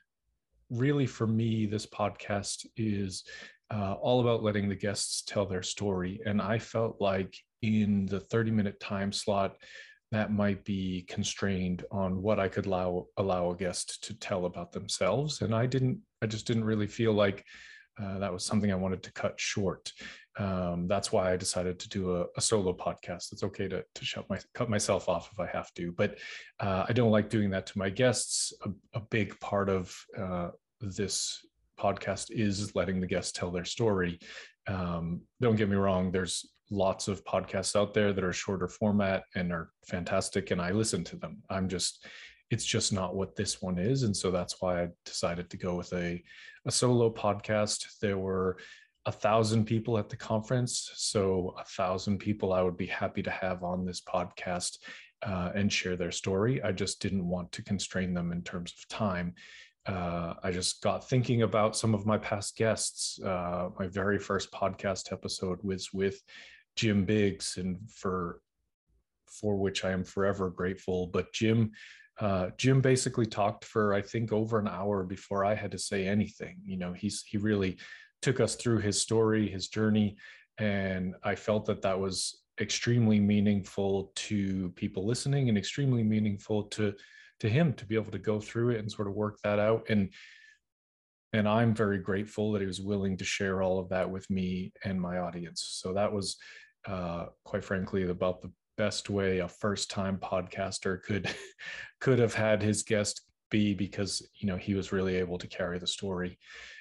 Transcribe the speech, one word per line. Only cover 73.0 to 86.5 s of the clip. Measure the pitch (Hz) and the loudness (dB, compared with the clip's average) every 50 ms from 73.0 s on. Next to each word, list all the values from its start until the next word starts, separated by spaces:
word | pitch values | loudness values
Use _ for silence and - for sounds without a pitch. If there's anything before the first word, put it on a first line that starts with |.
| - 123 - 123 113 | 4 0 2 0 0
talked | 107 - 110 101 104 107 - - | 0 2 0 0 0 0 -4 -10
for, | - - 110 107 104 98 | -4 0 2 2 4 2
I | 101 101 | 2 0
think, | - - 117 117 107 107 | -2 -2 -2 -2 0 2
over | 107 113 110 117 107 | 0 2 2 2 0
an | 101 | 0
hour | 101 87 90 95 104 104 98 92 | 0 -2 -2 -2 0 0 0 -2
before | 90 95 92 - - 101 98 98 | -4 -6 -10 -6 -4 0 2 2
I | 101 107 | 2 2
had | 101 - 92 | 2 0 -4
to | 95 90 | -6 -6
say | - - 104 98 92 95 | -4 -2 -2 0 2 2
anything. | 104 107 98 90 - - - 82 92 90 101 | 2 2 2 0 -2 -8 -10 -10 -10 -12 -10
You | 98 95 | -8 -6
know, | 92 90 90 90 | -4 -4 -4 -6
he's, | 90 104 101 - - - - | -4 -4 -4 -4 -4 -8 -4
he | - 104 | -4 -2
really | 101 107 107 101 95 92 87 - - - - - - - _ _ - | 2 2 2 4 2 0 0 -4 -10 -16 -18 -18 -20 -20 _ _ 0
took | 143 127 - | 0 4 4
us | 113 104 - | 2 2 2
through | - - 120 117 104 | 0 0 2 2 4
his | 95 104 95 - | 2 2 2 0
story, | - - 113 113 113 110 110 110 107 95 | 0 2 4 4 4 6 4 4 2 2
his | 92 92 87 - | 0 -4 -6 -6
journey, | - 110 110 107 107 107 104 101 101 - - - - - - _ _ - | -2 2 2 4 6 6 4 4 2 -4 -12 -20 -20 -20 -20 _ _ -4
and | 107 104 101 98 95 95 95 92 92 92 92 - - | -2 0 0 0 0 0 0 0 -2 -4 -4 -4 -2
I | 104 98 | -2 -2
felt | - - - 107 107 - | -2 0 0 0 2 2
that | - 101 - - | 0 -2 0 0
that | 98 95 95 | 0 0 2
was | 98 95 92 - - - - - _ _ _ - | 0 -2 -2 -2 -4 -6 -8 -10 _ _ _ -6
extremely | 110 104 - - - 120 120 120 117 110 107 104 | -4 -2 -2 -2 2 4 4 6 6 6 6 6
meaningful | 101 101 104 104 101 104 101 98 92 - - - 98 98 98 98 98 - _ | 6 6 6 6 6 4 4 2 0 -2 -4 -2 0 2 2 0 -2 -4 _
to | - - - 107 104 98 98 95 95 92 90 | -10 -6 -2 -2 0 0 0 0 -2 -2 -4
people | - - 104 104 - 95 92 | -4 -4 -4 -4 -2 -2 -2
listening | 107 123 120 - 139 139 143 135 120 | 0 -2 0 0 0 0 2 4 4
and | 110 | 4
extremely | 101 95 - - - 143 135 123 117 110 | 2 2 0 -2 0 2 2 4 4 4
meaningful | 107 107 107 107 104 101 101 - - | 4 4 4 2 2 0 -2 -2 -2